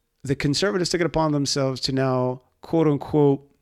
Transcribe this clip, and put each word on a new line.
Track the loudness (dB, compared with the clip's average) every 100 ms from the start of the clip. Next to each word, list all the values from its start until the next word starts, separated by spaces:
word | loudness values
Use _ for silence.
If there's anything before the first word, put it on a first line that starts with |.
| _ _
the | -6 -2
conservatives | -2 0 0 -2 -2
took | 0
it | 0
upon | 0 0
themselves | 0 0 -2 -2 -2
to | -4
now, | -2 0 0 -2 -4 _ _
quote | -2 2 2
unquote, | 0 0 2 4 2 -4 _